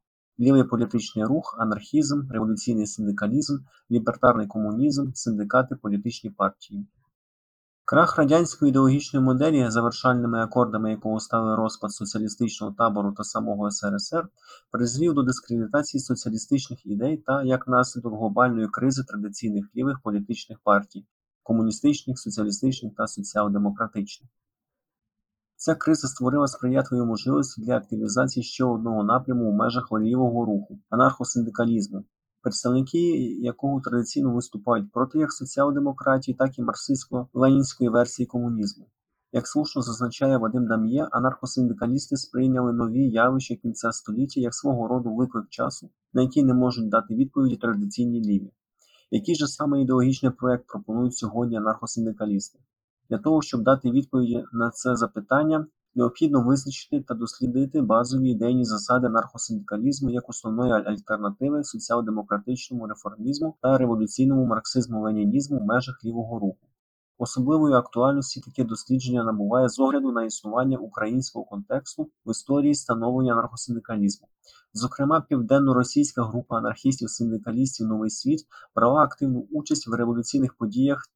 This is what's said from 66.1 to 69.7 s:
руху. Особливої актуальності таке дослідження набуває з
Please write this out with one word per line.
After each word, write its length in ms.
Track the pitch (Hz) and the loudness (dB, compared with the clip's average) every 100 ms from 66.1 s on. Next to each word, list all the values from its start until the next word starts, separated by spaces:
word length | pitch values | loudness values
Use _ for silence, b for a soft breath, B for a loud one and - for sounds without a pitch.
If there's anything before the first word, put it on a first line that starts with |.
| 117 113 117 | -6 -6 -4
руху. 280 | 101 - _ _ _ _ _ - | -4 -6 _ _ _ _ _ -10
Особливої 560 | 120 - 127 156 151 | -6 -2 2 4 6
актуальності 640 | 127 117 117 127 139 135 131 | 4 2 2 2 2 -2 -10
таке 240 | 123 - | -10 -4
дослідження 600 | 117 110 - 131 127 123 | -4 -4 -2 -2 0 -2
набуває 440 | 113 107 101 123 | 0 -2 0 2
з 100 | 127 | 2